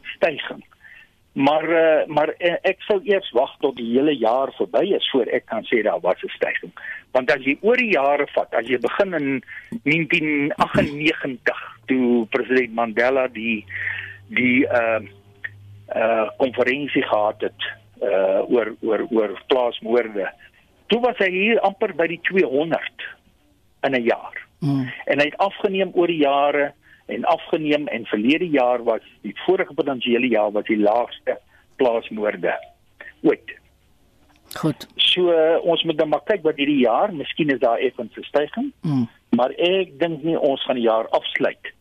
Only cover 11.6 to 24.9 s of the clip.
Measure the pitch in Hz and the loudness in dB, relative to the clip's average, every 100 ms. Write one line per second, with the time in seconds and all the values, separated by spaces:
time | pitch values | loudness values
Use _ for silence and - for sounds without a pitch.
11.6 | - - - 131 123 120 107 123 113 127 | -10 -14 -2 2 4 2 2 -2 0 0
12.6 | 120 113 117 107 123 135 131 110 117 107 | 0 -2 -2 0 2 2 -2 -4 -4 -4
13.6 | 101 - - - - - - 208 123 123 | -6 -10 -8 -8 -12 -18 -8 -2 2 2
14.6 | - 123 113 110 101 - - - - - | 2 0 0 -2 -6 -16 -20 -18 -18 -18
15.6 | - - - 110 113 113 107 - 131 123 | -20 -20 -8 -2 0 0 -2 -2 -2 0
16.6 | 127 135 139 147 123 107 107 107 101 - | 0 -2 -2 -2 0 0 0 -2 -6 -6
17.6 | - - _ - 107 95 95 98 - 123 | -12 -12 _ -8 -2 0 2 0 2 0
18.6 | 107 - 113 104 110 110 104 92 - 135 | 0 -4 -2 -2 0 0 0 -4 -2 0
19.6 | 120 - 110 120 110 101 90 - - _ | 0 -4 -2 0 0 -4 -6 -8 -20 _
20.6 | _ _ - 233 240 247 190 185 208 220 | _ _ -2 0 0 0 0 0 2 2
21.6 | 196 196 214 175 170 165 - 185 139 135 | 0 0 -4 -2 -2 -2 -2 0 2 0
22.6 | 165 143 - - - - _ _ _ _ | -2 -4 -6 -12 -16 -18 _ _ _ _
23.6 | _ _ 143 131 117 104 - - - _ | _ _ -4 0 0 -2 -4 -16 -18 _
24.6 | 147 139 127 | -2 -2 -4